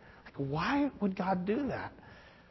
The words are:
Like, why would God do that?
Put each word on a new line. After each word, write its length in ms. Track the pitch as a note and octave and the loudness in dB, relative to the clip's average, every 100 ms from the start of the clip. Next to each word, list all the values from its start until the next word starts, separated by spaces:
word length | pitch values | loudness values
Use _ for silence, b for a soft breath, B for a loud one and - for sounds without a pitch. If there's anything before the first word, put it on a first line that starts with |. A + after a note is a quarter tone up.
| b b | b b
Like, 100 | b | b
why 560 | - C#3 D3+ G3 C#4+ C#4+ - | -6 -2 0 2 4 2 2
would 140 | G#3 | 0
God 320 | F#3+ F#3 F#3+ F3+ | 2 2 2 2
do 220 | A#3 C4+ | 0 0
that? 240 | A2+ - - b b b b b | -2 -6 -10 b b b b b